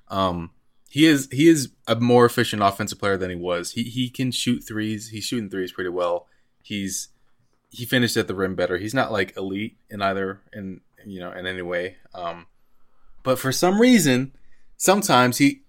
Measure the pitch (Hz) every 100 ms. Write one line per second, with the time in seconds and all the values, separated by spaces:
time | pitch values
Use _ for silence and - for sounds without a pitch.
0 | - 98 92 87 85 _ _ _ _ 143
1 | 160 143 135 127 165 156 123 _ - 113
2 | 120 123 120 - 113 107 98 98 104 -
3 | 101 95 92 87 87 87 87 113 120 120
4 | 123 - 127 120 123 120 - 107 107 107
5 | 110 107 - 123 101 95 90 - 90 90
6 | 87 87 _ _ _ _ - 104 95 -
7 | - _ _ _ _ _ _ - 120 127
8 | 117 117 101 95 95 90 90 90 107 131
9 | 113 104 95 - 98 98 113 _ _ 104
10 | 98 95 95 98 _ 110 95 90 _ _
11 | 104 95 90 92 92 92 87 87 92 -
12 | - 92 85 85 85 _ _ - - -
13 | - - 127 127 135 - 175 202 254 233
14 | 151 127 135 - - - - - - 202
15 | 208 127 123 120 139 139